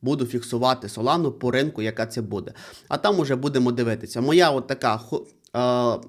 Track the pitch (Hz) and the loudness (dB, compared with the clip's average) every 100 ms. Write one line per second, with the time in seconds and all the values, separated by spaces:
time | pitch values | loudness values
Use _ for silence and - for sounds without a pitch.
0 | 123 147 120 123 117 120 127 127 101 - | -2 0 -2 -4 -4 0 2 2 -2 -2
1 | 120 170 151 - 123 127 151 147 107 110 | 0 2 0 -2 0 0 0 -2 -6 -4
2 | 113 123 104 104 - - - - - 147 | -4 -4 -6 -6 -8 -14 -20 -20 -8 -2
3 | - 190 139 127 143 135 123 120 117 110 | 2 2 2 0 0 2 2 2 0 -2
4 | 113 117 131 170 170 135 120 135 123 110 | -4 -2 2 6 6 2 -2 -2 0 -2
5 | 117 156 - _ _ 120 123 123 120 104 | -4 -8 -8 _ _ 0 2 2 2 0